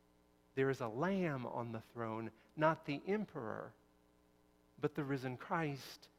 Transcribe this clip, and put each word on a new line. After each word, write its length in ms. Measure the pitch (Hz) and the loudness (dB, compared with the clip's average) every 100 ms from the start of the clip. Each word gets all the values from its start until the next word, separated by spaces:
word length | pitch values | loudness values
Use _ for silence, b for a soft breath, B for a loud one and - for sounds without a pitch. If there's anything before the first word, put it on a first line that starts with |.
| _ - - - _ - | _ -20 -20 -20 _ 2
there 140 | 135 | 4
is 120 | 131 | 4
a 60 | 120 | -2
lamb 580 | 113 170 196 175 139 120 | 0 2 2 2 0 -2
on 180 | 127 117 | -2 -4
the 100 | 113 - | -6 -8
throne, 360 | 120 113 110 110 b b - | -4 -2 -2 -4 b b 4
not 280 | 156 160 - | 4 4 -2
the 160 | 143 - | -4 0
emperor, 640 | 208 202 151 110 104 - - - _ _ _ _ _ _ _ _ - | 0 0 -4 -4 -4 -6 -12 -20 _ _ _ _ _ _ _ _ -2
but 140 | 147 156 | -2 0
the 80 | 139 | 0
risen 320 | 139 131 123 | 0 0 -4
Christ, 720 | - 170 156 139 - - - | 0 0 0 -2 -8 -14 -20